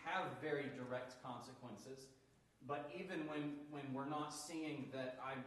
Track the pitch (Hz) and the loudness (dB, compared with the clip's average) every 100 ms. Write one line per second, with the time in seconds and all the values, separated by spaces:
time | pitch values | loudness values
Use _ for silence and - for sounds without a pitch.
0 | 165 185 156 123 151 143 135 127 123 123 | 2 4 4 2 2 4 2 -2 0 0
1 | - - 131 120 123 127 120 104 135 135 | -2 -6 -6 -6 -6 -8 -8 -8 -8 -8
2 | - - - - - - 127 147 147 180 | -10 -16 -20 -20 -20 -12 0 0 0 -2
3 | 180 156 151 151 147 147 147 147 131 131 | 0 0 2 2 2 0 -4 -4 0 2
4 | 139 151 143 - - 160 156 139 131 131 | 2 2 2 0 -2 0 0 0 0 0
5 | 127 127 131 131 | 0 0 -2 -2